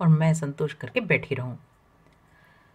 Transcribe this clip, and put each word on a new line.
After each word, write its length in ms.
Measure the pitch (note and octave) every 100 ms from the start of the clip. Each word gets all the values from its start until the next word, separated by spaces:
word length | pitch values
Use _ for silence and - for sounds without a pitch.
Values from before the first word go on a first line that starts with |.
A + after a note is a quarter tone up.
और 80 | E3+
मैं 260 | D#3 D#3+
संतोष 380 | D#3+ D3 C#3+ D3+
करके 280 | - - B3
बैठी 340 | F#3 C3 -
रहूँ।" 240 | B2 B2+ A#2+ _ _ _ _ _ _ _ _ _ _ _